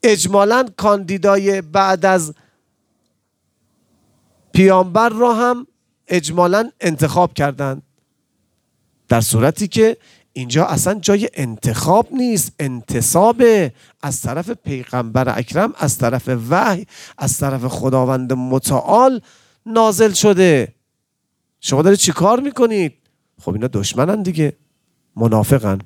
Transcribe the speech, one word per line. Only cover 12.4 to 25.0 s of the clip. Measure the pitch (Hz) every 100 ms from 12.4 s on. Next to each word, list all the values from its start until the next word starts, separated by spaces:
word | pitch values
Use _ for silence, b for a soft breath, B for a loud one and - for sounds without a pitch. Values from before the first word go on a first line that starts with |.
| - _
انتصابه. | 139 123 - 120 110 165 214 240 240 214 151 b b b
از | 143 -
طرف | 120 139 175
پیغمبر | 233 - 135 123 127 117 117 131 -
اکرم، | 123 139 196 -
از | 147 -
طرف | 120 127 - 127 113
وحی، | 175 233 185 220 B B B
از | 135 -
طرف | 139 135
خداوند | 127 - 131 131 127 131 127
متعال | 131 127 131 - 135 - 220 262 247 b b b b -
نازل | 226 220 185 220
شده. | 185 208 185 185 147 107 _ _ _ _ _ _ _ _ _
شما | - 135
دارید | 165 202
چی | -
کار | 156 180 240
می‌کنید؟ | 277 254 240 214 165 _ _ _ _ _
خب | -
اینا | 101 123
دشمنن | 107 95 117 151 214
دیگه، | 185 160 151 - _ _ _ _